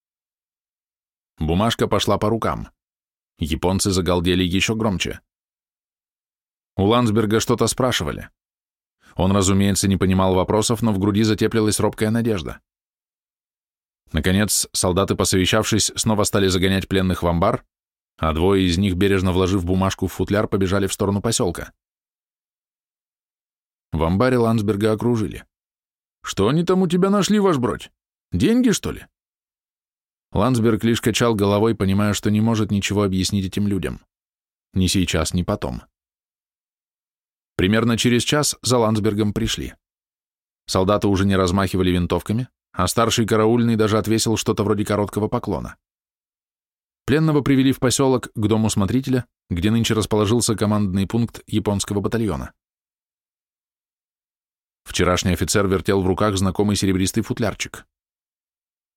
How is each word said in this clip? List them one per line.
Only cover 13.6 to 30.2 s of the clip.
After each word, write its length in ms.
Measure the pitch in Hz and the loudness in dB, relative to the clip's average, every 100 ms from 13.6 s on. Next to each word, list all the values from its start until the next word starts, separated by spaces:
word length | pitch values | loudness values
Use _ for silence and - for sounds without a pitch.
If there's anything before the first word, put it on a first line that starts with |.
| _ _ _ _ _ | _ _ _ _ _
Наконец, 540 | - 95 95 107 - - | -2 2 2 2 -2 -4
солдаты, 440 | - 95 90 98 - | -2 0 0 0 0
посовещавшись, 720 | 95 95 90 110 104 107 - - | 0 2 2 2 0 0 -2 -2
снова 260 | 113 104 | -2 0
стали 240 | 101 107 95 | 0 0 0
загонять 400 | 92 95 95 - | 2 0 0 -2
пленных 380 | 95 92 87 | -2 0 0
в 20 | 87 | 0
амбар, 380 | 85 101 131 - _ _ _ _ - | 0 0 -2 -6 _ _ _ _ -6
а 160 | 80 | -4
двое 320 | 78 92 98 | 0 2 2
из 140 | 92 85 | 2 2
них, 160 | 101 | 0
бережно 380 | 87 98 98 92 | 0 0 2 2
вложив 320 | 90 92 98 | 2 2 0
бумажку 420 | 87 92 95 - 95 | 0 0 0 -2 -4
в 60 | |
футляр, 340 | - 92 101 110 | -4 -2 -2 0
побежали 400 | 104 95 101 95 | -2 -2 -2 -2
в 60 | |
сторону 280 | - 98 101 | -2 -2 -2
поселка. 520 | 117 117 98 - - - _ _ _ _ _ _ _ _ _ _ _ _ _ _ _ _ _ _ _ _ _ | -2 -2 -2 -4 -12 -18 _ _ _ _ _ _ _ _ _ _ _ _ _ _ _ _ _ _ _ _ _
В 140 | 78 | -2
амбаре 340 | 80 95 127 127 | 0 2 2 2
Ландсберга 540 | 113 113 104 101 107 | 2 0 0 0 0
окружили. 520 | 110 117 117 95 - - _ _ _ _ _ _ _ | 0 0 -2 -4 -8 -18 _ _ _ _ _ _ _
«Что 260 | - - 101 | -8 -2 0
они 160 | 151 | 2
там 180 | 170 185 | 2 0
у 60 | 185 | 2
тебя 220 | 180 196 | 2 2
нашли, 300 | 208 180 214 | 2 2 2
ваш 180 | 196 143 | 2 2
бродь? 320 | 120 76 - _ _ _ _ | 0 -4 -10 _ _ _ _
Деньги, 400 | 90 147 240 247 | 0 2 2 2
что 220 | - 82 | 0 -4
ли?» 140 | - - _ _ _ _ _ _ _ _ _ _ _ | -10 -14 _ _ _ _ _ _ _ _ _ _ _